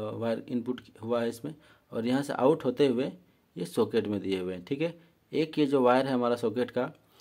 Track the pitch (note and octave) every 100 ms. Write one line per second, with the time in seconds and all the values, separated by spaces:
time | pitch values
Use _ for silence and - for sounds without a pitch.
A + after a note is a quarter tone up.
0 | G#2+ A2 A#2 A2+ - B2 A#2 B2 - -
1 | A2+ A#2+ A#2 A#2 C#3+ D#3+ _ _ _ A#2
2 | A2+ C3 C#3 - B2+ D#3+ C3 B2+ C#3+ A#2
3 | D3+ - _ _ _ - F2 - G#2+ A2+
4 | G2+ G#2 F#2+ F#2+ F#2 F2+ F2 C#3 E3 E3+
5 | _ _ _ - D#3 D#3 C#3+ C#3 B2 B2
6 | C3+ B2+ A#2+ A#2+ A#2 A2 A#2+ - C3+ -
7 | _ _